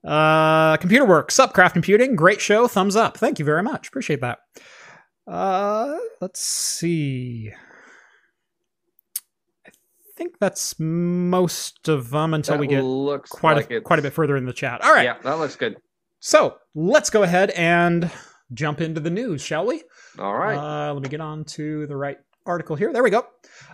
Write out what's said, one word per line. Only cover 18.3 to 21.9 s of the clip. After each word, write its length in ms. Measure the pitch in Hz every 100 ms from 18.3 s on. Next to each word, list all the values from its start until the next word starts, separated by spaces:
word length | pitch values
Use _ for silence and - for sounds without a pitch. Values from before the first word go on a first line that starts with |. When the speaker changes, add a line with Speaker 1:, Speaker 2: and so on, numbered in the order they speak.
| _ _
Speaker 1:
jump 300 | 117 151 147
into 180 | 160 160
the 100 | 156
news, 300 | 180 247 143
shall 240 | - 156
we? 200 | 202 320 - _ - -
Speaker 2:
All 160 | 98
right. 540 | 107 196 143 151 151 147
Speaker 1:
Uh, 40 |
let 100 | 143
me 60 | 139
get 140 | 151
on 220 | 156 156 151
to 400 | - 151 151
the 100 | 147